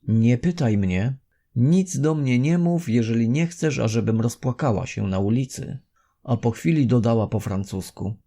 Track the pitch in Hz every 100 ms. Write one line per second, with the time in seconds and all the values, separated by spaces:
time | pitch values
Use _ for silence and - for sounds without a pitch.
0 | - 113 113 120 170 175 127 104 98 92
1 | 110 135 _ _ _ - 127 180 190 139
2 | 147 156 135 123 139 175 170 170 170 117
3 | 113 113 113 135 170 170 160 135 110 110
4 | 107 113 107 - 131 123 147 98 90 -
5 | 101 95 98 117 131 - - 131 _ _
6 | _ _ - - 117 113 165 160 127 123
7 | 113 113 101 110 101 98 98 95 90 -
8 | 92 107